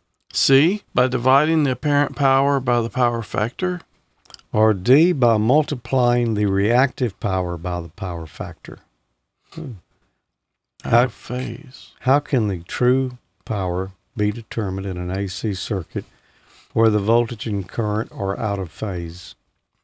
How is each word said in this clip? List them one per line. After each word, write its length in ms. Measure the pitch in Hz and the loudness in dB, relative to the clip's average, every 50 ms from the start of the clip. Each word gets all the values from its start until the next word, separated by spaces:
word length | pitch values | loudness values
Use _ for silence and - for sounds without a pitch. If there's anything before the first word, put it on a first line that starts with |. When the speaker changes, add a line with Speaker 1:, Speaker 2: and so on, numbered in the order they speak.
| _ _ _ _ _ _ | _ _ _ _ _ _
Speaker 1:
C, 500 | - - - - 135 135 151 170 208 208 - _ - | -4 -2 2 4 4 4 4 4 2 -2 -6 _ -2
by 140 | - 127 127 | 0 0 0
dividing 540 | 120 123 120 131 135 139 151 160 165 160 147 | 0 0 2 4 4 4 4 2 2 2 2
the 80 | 135 | 0
apparent 420 | 127 - - 147 143 143 147 - 139 | 0 -2 -2 0 2 2 0 0 0
power 420 | 143 143 135 135 135 139 139 143 135 | 0 2 2 4 2 2 2 0 0
by 200 | 127 131 120 120 | 0 0 0 0
the 80 | 113 113 | 0 0
power 300 | - 127 127 120 120 117 | 0 0 0 0 0 -2
factor. 580 | 110 - - - 107 120 - - 180 180 180 170 - _ _ _ _ _ _ _ _ - - - _ _ | -4 -4 -4 -2 -2 -2 -4 -4 -4 -4 -4 -4 -8 _ _ _ _ _ _ _ _ -20 -20 -20 _ _
Speaker 2:
Or 200 | - 107 110 110 104 | 2 4 4 4 4
D, 380 | 92 92 117 131 151 165 180 | 2 4 4 6 6 6 4
by 240 | 170 135 123 117 113 107 | 2 2 4 4 4 4
multiplying 960 | 107 113 135 156 - - - 120 - - 135 131 123 120 123 123 120 117 110 | 4 4 4 2 2 0 -4 -8 -4 -2 0 2 2 2 2 2 2 0 0
the 120 | 104 104 | 0 0
reactive 720 | 98 98 98 101 107 117 123 135 135 - - 127 110 - - | 2 2 2 2 2 2 2 2 0 0 -2 -4 -4 -2 -2
power 400 | - 101 92 92 90 87 87 82 | -2 -2 0 -2 -2 -2 -4 -4
by 220 | 85 90 90 87 | -4 -4 -4 -4
the 80 | 85 82 | -6 -8
power 380 | - - 95 90 87 85 82 | -8 -8 -8 -6 -6 -6 -8
factor. 520 | 80 - - 98 87 - - - - - - _ _ _ _ _ _ _ _ _ _ _ _ _ _ | -8 -10 -10 -10 -10 -10 -14 -14 -16 -16 -16 _ _ _ _ _ _ _ _ _ _ _ _ _ _
Hmm. 200 | - 156 156 139 113 90 - _ _ _ _ _ _ _ _ _ _ _ _ _ _ _ _ _ _ - - | -12 -10 -10 -10 -10 -12 -16 _ _ _ _ _ _ _ _ _ _ _ _ _ _ _ _ _ _ -12 -4
Speaker 1:
Out 60 | - | 2
Speaker 2:
How 100 | 117 117 127 | 2 2 2
Speaker 1:
of 80 | 123 | 2
phase. 800 | - - - - 123 127 131 117 101 - - 127 - - - - - _ | -2 -8 -10 -8 -6 -6 -6 -6 -8 -10 -14 -16 -20 -20 -20 -20 -18 _
Speaker 2:
how 200 | - 127 135 143 | 0 2 2 2
can 260 | - - 147 123 110 | 0 0 0 0 2
the 140 | 104 95 87 | 0 -2 -4
true 580 | 87 - - - 123 123 131 135 131 127 123 - _ _ _ _ - | -6 -8 -4 0 2 2 2 2 0 -2 -6 -10 _ _ _ _ -8
power 460 | - 110 101 95 90 87 90 95 95 95 _ _ _ - | -6 -4 -2 -2 -2 -2 -2 -4 -6 -10 _ _ _ -4
be 140 | 107 104 104 | -2 -2 -2
determined 560 | 104 117 113 - - 117 107 95 95 98 98 | -2 -4 -8 -8 -6 -4 -4 -2 -2 -4 -4
in 100 | 98 90 | -4 -4
an 140 | 90 90 90 | -4 -4 -4
A 160 | 92 98 101 92 | -2 -2 -4 -4
C 240 | - - - 110 | -4 -4 -4 -4
circuit 520 | 95 - - - 110 95 80 - - 104 - - _ _ _ _ _ _ _ _ _ - _ _ - | -4 -4 -4 -4 -4 -4 -4 -6 -6 -8 -8 -10 _ _ _ _ _ _ _ _ _ -20 _ _ 0
where 160 | 113 113 113 | 2 4 4
the 80 | 104 104 | 4 2
voltage 460 | 98 104 117 120 120 117 120 - - 113 | 2 2 2 2 2 0 -4 -8 -6 -4
and 200 | 101 101 92 - | -4 -4 -6 -6
current 440 | - - 110 104 104 107 113 - | -4 -4 -2 -2 -2 -2 -4 -6
are 260 | - - 101 95 98 - | -6 -4 -4 -4 -4 -2
out 220 | 120 104 101 98 | -4 -4 -4 -4
of 100 | 95 90 | -6 -8
phase? 640 | - - 110 104 92 87 87 82 85 90 - - - _ _ _ _ _ _ _ _ _ | -8 -8 -6 -6 -4 -4 -6 -8 -10 -12 -16 -18 -20 _ _ _ _ _ _ _ _ _